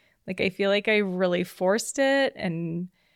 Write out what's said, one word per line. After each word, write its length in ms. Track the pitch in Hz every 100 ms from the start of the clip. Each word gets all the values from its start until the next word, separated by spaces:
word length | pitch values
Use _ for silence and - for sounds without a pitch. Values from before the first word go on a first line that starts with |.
| _ _ -
Like, 140 | 185
I 80 | 190
feel 200 | 185 196
like 180 | 202 208
I 100 | 214
really 460 | 196 180 185 175
forced 560 | 180 - 185 214 - -
it. 340 | 269 277 269 -
And 540 | 180 165 170 170 180 _ _